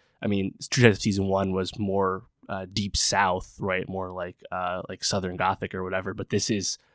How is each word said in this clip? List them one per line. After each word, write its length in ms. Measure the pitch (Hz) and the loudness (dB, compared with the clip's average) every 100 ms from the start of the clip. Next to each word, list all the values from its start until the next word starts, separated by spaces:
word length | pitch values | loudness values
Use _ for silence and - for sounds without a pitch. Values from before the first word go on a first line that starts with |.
| _ _ | _ _
I 60 | 107 | 0
mean, 260 | 101 98 - - | 0 0 -6 -2
True 140 | - | 6
Detective 180 | 120 98 | 8 8
season 240 | 113 98 95 | 2 2 2
one 260 | 95 95 | 2 2
was 280 | 92 92 - | 0 -2 -2
more, 460 | 101 98 95 95 - _ - | 0 2 0 -2 -8 _ -10
uh, 200 | 98 95 | -8 -6
Deep 240 | 104 101 - | -4 -2 0
South, 600 | - 98 98 90 - - | 2 4 4 2 -4 -6
right? 300 | 98 92 92 | -2 -2 -2
More 220 | 95 92 | -6 -6
like, 240 | 92 90 - - | -6 -8 -10 -10
uh, 320 | 90 90 90 - | -4 -4 -4 -8
like 160 | 95 | -6
Southern 340 | - 101 92 90 | -2 -2 -2 0
Gothic 360 | 92 95 98 | 0 0 -4
or 100 | 92 | -6
whatever. 300 | 92 92 95 | -4 -4 -4
But 160 | 98 95 | -6 -2
this 220 | 104 - | 0 2
is, 260 | 104 90 - _ | 0 -2 -6 _